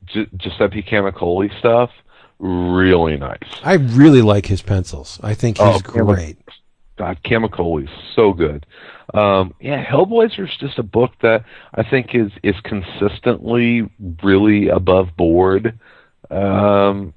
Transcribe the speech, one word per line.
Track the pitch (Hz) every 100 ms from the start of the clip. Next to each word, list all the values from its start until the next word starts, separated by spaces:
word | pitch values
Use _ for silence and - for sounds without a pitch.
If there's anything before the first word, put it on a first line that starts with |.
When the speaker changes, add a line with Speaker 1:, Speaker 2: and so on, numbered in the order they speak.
| 90
Speaker 1:
Gi-, | 107 107 92
Giuseppe | 98 - 104 104
Camicoli | 92 107 98 92 87 90 104 -
stuff, | 117 117 120 - _ _ _ -
really | 92 90 90 90 92 87 80 73
nice. | 67 - - -
Speaker 2:
I | -
really | 180 127 120 156 135
like | 107 101 -
his | 92
pencils. | - 95 90 76 - -
I | 107
think | 107 120 101
he's | 104
Speaker 1:
Oh, | 92
Cam-, | 92 113 104
Speaker 2:
great. | 95 80 - - - _ _ _ -
Speaker 1:
God, | 87 90
Camicoli's | - 117 110 - 85 80 69 - -
so | - 107
good. | 85 78 73 - - - - -
Um, | 104 104 95 92 -
yeah, | 131 139
Hellblazer | - 139 190 233 226 - 180
is | -
just | 139 -
a |
book | 107 113 120 -
that | 113 113 - - -
I | -
think | 113 135 113
is, | 120 104 -
is | 104 95
consistently | - 104 92 - 101 - 123 107 113 120 117 117 104 - 92 82
really | 98 95 107 104 95
above | 87 90 92 90 85
board. | 85 87 95 98 113 113 _ _ _ _ -
Um, | 92 98 98 104 101 101 101 95